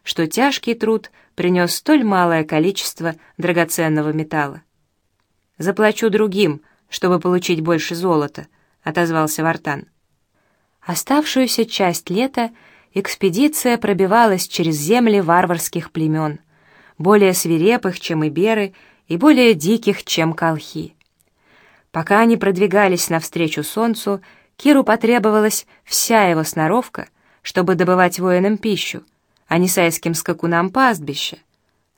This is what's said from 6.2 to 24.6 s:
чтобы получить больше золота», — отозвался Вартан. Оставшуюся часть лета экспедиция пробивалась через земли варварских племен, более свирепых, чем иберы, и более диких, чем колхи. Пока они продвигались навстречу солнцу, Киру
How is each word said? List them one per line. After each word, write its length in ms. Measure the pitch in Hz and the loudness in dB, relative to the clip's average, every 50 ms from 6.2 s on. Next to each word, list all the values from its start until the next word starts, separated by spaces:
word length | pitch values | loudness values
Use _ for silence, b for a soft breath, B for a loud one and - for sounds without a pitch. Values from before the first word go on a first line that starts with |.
| 214 214 180 196 208 160 147 147 b b b b b b | 0 0 0 0 0 0 0 -4 b b b b b b
чтобы 320 | - - - 185 180 170 | -10 -4 0 0 0 0
получить 420 | - 180 180 180 180 - 180 160 156 | 0 0 0 0 0 -2 -4 -2 0
больше 320 | 165 170 156 156 - 170 | -2 -2 -2 -2 -6 -8
золота», — 540 | 165 180 185 170 156 147 143 - - 147 _ _ _ _ _ _ _ _ | -4 -2 0 0 0 0 -2 -8 -14 -18 _ _ _ _ _ _ _ _
отозвался 600 | 160 156 175 175 165 165 160 156 151 156 - 160 | -6 -2 -2 -2 0 0 -2 -2 -2 -2 -2 -2
Вартан. 440 | 165 165 160 - 156 143 143 - _ _ _ _ _ _ _ _ _ _ _ _ _ _ _ _ _ _ _ _ | -2 -2 -4 -6 -8 -8 -8 -10 _ _ _ _ _ _ _ _ _ _ _ _ _ _ _ _ _ _ _ _
Оставшуюся 800 | - 170 - - - 269 294 302 302 - 262 262 240 - - 226 | -8 -8 -8 -4 0 0 0 0 0 0 0 0 0 0 -2 -2
часть 460 | 226 - - 196 175 170 - - - | -2 -2 -2 0 0 0 -4 -6 -4
лета 400 | 175 202 254 269 - 254 233 226 233 b b b b b b b b | -2 -2 -2 -2 -2 -4 -4 -4 -6 b b b b b b b b
экспедиция 880 | 196 196 - - - 202 190 165 202 277 302 302 - - 247 240 233 | -6 -6 -6 -6 0 0 0 2 2 0 0 0 0 0 0 0 0
пробивалась 680 | 233 208 202 175 190 185 202 233 240 220 190 180 - | 0 -2 0 2 2 2 4 4 4 4 2 0 -2
через 280 | - - - 175 165 156 | -6 -4 -2 -2 -2 -2
земли 460 | 147 147 156 226 247 240 226 208 202 | -2 0 0 2 4 4 4 4 2
варварских 720 | 185 160 170 180 185 170 175 165 165 - - 170 156 - | 4 4 4 4 4 2 0 -2 -4 -6 -6 -8 -8 -6
племен, 500 | _ 165 156 156 156 156 156 151 151 160 _ b b b b b b b b b b b | _ -4 -2 0 0 0 -2 -4 -6 -8 _ b b b b b b b b b b b
более 340 | 151 185 214 214 202 190 180 | 0 4 4 6 6 4 2
свирепых, 640 | - - 170 165 160 165 208 240 247 - 190 180 - | 0 0 0 0 2 4 2 2 2 0 -4 -6 -6
чем 260 | - - 170 156 156 | -8 -4 -2 -2 -2
иберы, 500 | 156 139 156 190 220 226 220 202 196 185 b b b b b b b | -2 0 0 0 0 0 0 -2 -4 -8 b b b b b b b
и 80 | 165 | -4
более 380 | 170 214 302 302 254 247 233 220 | 2 4 4 6 6 6 4 4
диких, 500 | 156 143 175 226 226 - 202 196 - - | 2 2 0 0 0 0 -2 -2 -2 -4
чем 280 | - - - 160 160 160 | -6 -2 0 0 -2 0
колхи. 640 | - 170 165 160 151 - - - 156 160 160 _ _ _ _ _ _ b b b b b b b b b b b b b b | 0 -2 -2 -2 -2 -8 -12 -12 -12 -12 -12 _ _ _ _ _ _ b b b b b b b b b b b b b b
Пока 300 | - 165 160 - 202 208 | -8 -8 -2 2 4 4
они 160 | 233 233 233 | 6 4 4
продвигались 760 | - - 190 190 180 202 196 180 202 208 170 185 170 - - | 2 2 0 0 2 0 2 4 2 2 2 2 0 -2 -2
навстречу 520 | 170 165 160 - - 170 170 160 - - 147 | -2 -4 -4 -4 -4 -2 -2 -2 -2 -6 -8
солнцу, 580 | - - 214 226 233 220 220 - 202 202 196 b b b b b b b | -6 -4 -2 -2 -2 -2 -4 -4 -6 -6 -6 b b b b b b b
Киру 280 | _ | _